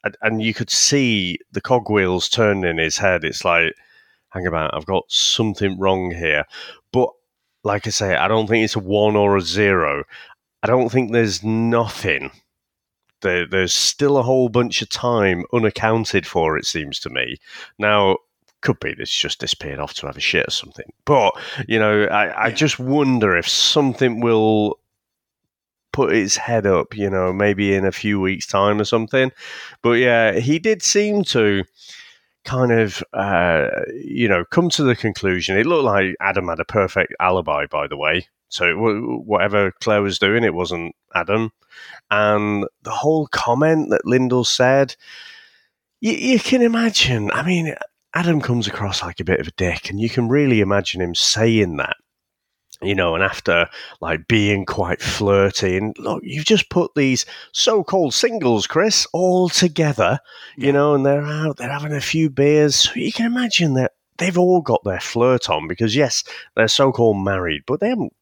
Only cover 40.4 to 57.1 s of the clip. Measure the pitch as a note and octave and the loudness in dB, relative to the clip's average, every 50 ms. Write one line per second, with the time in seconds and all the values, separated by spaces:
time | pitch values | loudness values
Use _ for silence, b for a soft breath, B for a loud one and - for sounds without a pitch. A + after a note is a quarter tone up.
40.4 | A2+ G#2 E2+ F2 F2+ D#2+ F2+ E2+ E2 E2 - _ _ _ - F2 E2+ E2+ G2+ A2 | 2 0 0 -2 -4 -4 -4 -6 -8 -10 -12 _ _ _ -4 -4 -2 0 -2 -2
41.4 | A2+ A2 _ _ B B B B B B B B B _ G#2 G#2 G#2+ G#2 G#2+ G#2 | -2 -4 _ _ B B B B B B B B B _ 0 2 2 2 2 2
42.4 | G#2 G#2 G#2 G#2 G2 - _ _ _ - - - - D3+ D#3+ D#3+ D3+ - - - | 0 0 -2 -2 -4 -6 _ _ _ -10 -8 -2 -2 0 0 0 -2 -4 -4 -4
43.4 | - A#2+ A#2 C3 D3+ D#3+ D#3+ D#3 D3 - G#2 - - - B2 B2+ B2+ B2 B2+ B2+ | -2 0 0 2 4 2 2 2 2 0 -2 -2 0 2 2 2 2 2 2 0
44.4 | A#2 - - - B2+ B2+ C3+ C#3 C#3 C3 - B B B B B B B B B | 0 0 0 2 2 4 4 4 2 0 -4 B B B B B B B B B
45.4 | B B B B B B B _ _ _ _ _ - A3 - - - B3+ C4 G#3 | B B B B B B B _ _ _ _ _ -4 -4 -2 -2 0 2 2 2
46.4 | - - C4 B3+ A#3+ A#3 A3+ A#3 A#3 A3+ G3+ - - C#3 B2 A2 G#2 - - - | 2 2 2 4 4 4 2 2 0 0 2 2 2 2 2 0 -2 -2 -4 -2
47.4 | D3+ F3 F3+ F3 E3 D#3 - - - - _ _ _ _ - D#3+ F3 F3 E3 D3+ | 0 0 0 0 0 -4 -6 -8 -12 -16 _ _ _ _ -4 -2 0 2 2 0
48.4 | - - B2 A#2+ A2 - - - G2+ G2 F#2+ - - F2 F2+ - F2+ E2+ F#2+ - | 2 0 0 0 0 -4 -6 -6 -6 -4 -4 -6 -6 -8 -8 -6 -2 0 0 0
49.4 | C#2+ E2 _ - F#2 F2+ E2 - - - F#2+ G2+ A2+ A#2 - B2+ A#2+ A2+ C3 D3 | -2 -6 _ -2 -2 -2 -2 -4 -8 -8 -4 -4 -4 -2 -2 -2 0 0 2 2
50.4 | D3 C3+ A#2+ G#2+ G2+ F#2+ G2+ G2+ F#2+ - - F2+ F2+ F2 E2+ - - - - A2 | 2 4 4 2 4 2 2 0 0 -2 -4 -4 -4 -4 -2 -2 0 0 2 2
51.4 | A2 A#2 A2+ A2 G2+ F2 D#2 C#2+ C#2 - - _ _ _ _ _ _ _ _ _ | 2 4 4 4 2 0 0 -4 -4 -4 -6 _ _ _ _ _ _ _ _ _
52.4 | _ _ _ _ _ _ - _ - F#2+ G2+ F#2+ F2+ F2 E2 E2+ F#2+ F#2+ - - | _ _ _ _ _ _ -18 _ -4 -2 0 2 2 0 2 0 0 -2 -2 -4
53.4 | _ - E2+ E2+ E2+ - B B B B B B F2 E2 E2 D#2+ E2 _ A#2 G#2+ | _ 0 2 2 2 0 B B B B B B -6 -6 -6 -6 -2 _ 2 2
54.4 | G2+ G2+ G#2 G2 F#2+ - - - F#2+ F2 F2+ - - - - - G#2+ G2+ G2+ G2 | 2 2 0 0 -2 -4 -4 -4 -2 -4 -4 -4 -4 -6 -4 -2 0 2 4 4
55.4 | G2 G2 - - G#2+ F#2+ F#2 F#2+ G#2 A2 - - - A2 G#2 - - G3+ C3 D3+ | 2 2 0 -2 -2 0 0 -2 -2 -4 -8 -8 -8 -8 -8 -6 -8 -10 -10 -6
56.4 | D3+ - A3 - - _ - F3+ E3+ - _ D3+ C#3 C3+ | 0 2 2 2 2 _ 0 -2 -2 0 _ 0 0 2